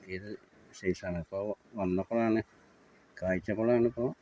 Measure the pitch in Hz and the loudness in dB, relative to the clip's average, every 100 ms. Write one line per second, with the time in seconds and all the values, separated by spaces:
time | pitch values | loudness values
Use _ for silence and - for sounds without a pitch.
0 | - 92 104 107 - - - - 95 90 | -8 -10 -8 -14 -16 -20 -20 -6 -2 -2
1 | 95 87 82 98 104 101 _ 110 95 92 | -2 -6 -4 -6 -4 -6 _ -4 0 0
2 | 98 117 113 110 - - - _ - - | 0 0 4 2 0 -12 -20 _ -20 -20
3 | _ - 92 92 87 104 113 120 120 117 | _ -6 0 0 0 0 4 4 4 2
4 | 123 - | -4 -4